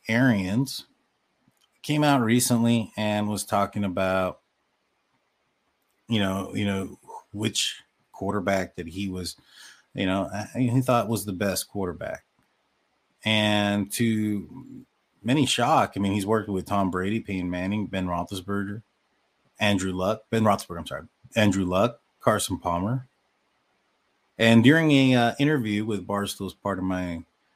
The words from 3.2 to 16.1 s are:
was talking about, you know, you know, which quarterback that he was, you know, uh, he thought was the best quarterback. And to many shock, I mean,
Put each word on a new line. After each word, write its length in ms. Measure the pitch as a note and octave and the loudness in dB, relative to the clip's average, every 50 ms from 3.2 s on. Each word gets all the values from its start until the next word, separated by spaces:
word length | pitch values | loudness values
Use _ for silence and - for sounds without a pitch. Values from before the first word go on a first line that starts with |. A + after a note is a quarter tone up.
| G#2 G#2 | -2 -2
was 160 | G#2 G2 - | -4 -6 -6
talking 380 | - G#2+ G2+ G2+ G2 - G#2+ G2+ | -2 0 0 0 0 -2 -4 -4
about, 560 | G2 F2 F#2+ F#2+ F#2 F#2 F#2 F#2 F2+ - _ _ _ _ _ _ _ _ _ _ _ _ _ _ _ _ _ _ _ _ _ _ _ _ _ _ _ _ _ _ _ _ _ _ | -2 -2 -2 -2 0 0 0 0 -2 -4 _ _ _ _ _ _ _ _ _ _ _ _ _ _ _ _ _ _ _ _ _ _ _ _ _ _ _ _ _ _ _ _ _ _
you 120 | - A#2 G#2+ | -2 -2 0
know, 340 | G2+ F#2+ F#2+ G2 F#2+ - - | 0 0 -2 -4 -6 -6 -4
you 100 | G#2 G#2 | -4 -2
know, 320 | G2+ G2 G2 F#2+ F#2 - - _ - - - - _ | -2 -2 -2 -4 -6 -12 -18 _ -20 -20 -20 -18 _
which 520 | - G2+ G#2+ - - - - - - - - _ _ _ _ _ | -10 -6 -4 -4 -2 -2 -4 -4 -6 -12 -20 _ _ _ _ _
quarterback 640 | - - F#2+ G2 G2+ G#2 F2 G2 G2 F#2+ F2+ E2 - | -12 -8 -6 -4 -4 -2 0 0 0 0 -2 -4 -8
that 120 | - E2+ | -12 -12
he 200 | E2+ E2 F#2+ G2+ | -10 -8 -8 -6
was, 300 | F#2+ F#2 F2+ F2+ E2+ - _ _ _ - - - - - _ _ _ - | -6 -6 -8 -8 -10 -12 _ _ _ -20 -20 -20 -20 -20 _ _ _ -6
you 120 | - G2 | -4 -2
know, 240 | F#2 F#2+ G2 F#2 - G2 | 0 0 -2 -2 -4 -6
uh, 120 | G2+ G#2 - - | -8 -10 -8 -4
he 260 | B2 B2+ A#2+ A#2 C3+ | -2 0 2 2 0
thought 260 | B2+ C3+ B2 A#2+ G#2 | 2 2 2 2 2
was 180 | G#2+ A#2 G2 G2 | 0 -2 -4 -4
the 80 | G#2 F#2 | -6 -4
best 360 | E2+ G2+ G2 F2+ - - _ | -2 -2 -2 -2 -2 -6 _
quarterback. 560 | - G#2 F#2+ F2+ E2 - A2 - - - _ _ _ _ _ _ _ _ _ _ _ _ _ _ _ _ _ _ _ _ - | -6 -6 -6 -6 -6 -8 -10 -10 -10 -12 _ _ _ _ _ _ _ _ _ _ _ _ _ _ _ _ _ _ _ _ -2
And 680 | G#2+ A2 G#2+ G#2+ G#2 G#2 G#2 G2+ G2+ G2+ G#2 G2 - - | 0 2 2 4 2 2 2 2 2 0 0 -2 -4 -2
to 920 | - A#2 A2+ A2 G#2+ G#2+ G#2+ G#2 G2+ - - - F2 - - - - - _ _ _ _ _ _ _ G#2 | -2 0 0 0 0 -2 -2 -4 -4 -8 -10 -16 -18 -18 -18 -18 -20 -20 _ _ _ _ _ _ _ -2
many 220 | A2+ C3+ D#3 C#3 | 0 2 2 2
shock, 480 | - - - A#2+ C#3 D#3+ C3+ G#2 - - | 2 0 0 2 2 4 2 2 0 0
I 40 | - | -2
mean, 140 | G2+ G2 | -2 0